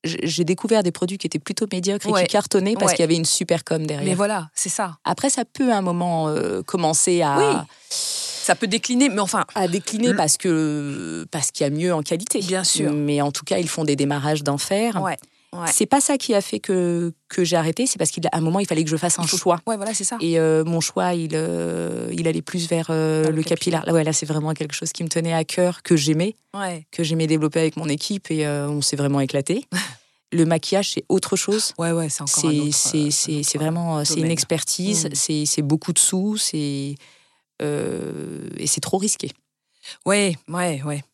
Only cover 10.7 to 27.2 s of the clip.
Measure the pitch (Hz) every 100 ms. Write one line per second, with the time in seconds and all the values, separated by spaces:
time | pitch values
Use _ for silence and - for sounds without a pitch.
10.7 | 147 143 139 82 82 80 160 135 - 143
11.7 | 151 180 165 147 170 - 220 185 185 175
12.7 | - 151 147 147 143 143 143 - 190 165
13.7 | - 156 143 143 143 147 151 143 143 -
14.7 | 196 233 196 185 147 - _ _ 175 165
15.7 | - 214 277 - 277 - 208 - 214 -
16.7 | 185 175 170 170 - _ - 175 170 160
17.7 | 160 262 185 160 - 165 165 160 185 202
18.7 | 160 156 160 175 175 170 185 185 170 -
19.7 | 220 202 220 - 233 165 165 160 156 160
20.7 | 165 - - 180 175 160 156 165 - -
21.7 | 170 170 - - 170 165 160 - 180 165
22.7 | 165 165 160 156 156 156 156 156 170 -
23.7 | 165 - 165 156 156 147 156 151 156 151
24.7 | - 165 - 165 - 165 165 156 - 180
25.7 | 175 - 165 143 156 190 - _ 196 190
26.7 | 165 156 - 160 165